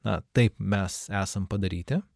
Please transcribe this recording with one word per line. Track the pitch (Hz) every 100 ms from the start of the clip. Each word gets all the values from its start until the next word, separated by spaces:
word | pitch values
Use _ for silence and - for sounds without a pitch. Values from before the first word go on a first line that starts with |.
na, | 107 82 -
taip | - 117 -
mes | 98 101 95 - -
esam | 101 98 101 92
padaryti. | 101 98 90 - 165 -